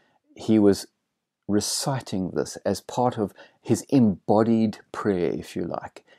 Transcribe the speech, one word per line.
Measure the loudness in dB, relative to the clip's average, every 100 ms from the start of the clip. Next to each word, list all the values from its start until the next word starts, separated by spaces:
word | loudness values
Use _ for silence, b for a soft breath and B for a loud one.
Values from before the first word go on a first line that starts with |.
| _ _ _ -10
he | 0 4
was | 6 4 -2 _ _ _ _ _ -4
reciting | -2 -2 -4 -4 -4 -4 -6 -4
this | -4 -6 -6 -4
as | -4
part | -6 -2 -2 0
of | -6 -6 b b
his | -2 -2 2
embodied | 4 4 2 0 2 4 2 0 -4 -12
prayer, | -6 -2 0 0
if | -4 -8 -8
you |
like. | -6 -8 -10 -18 _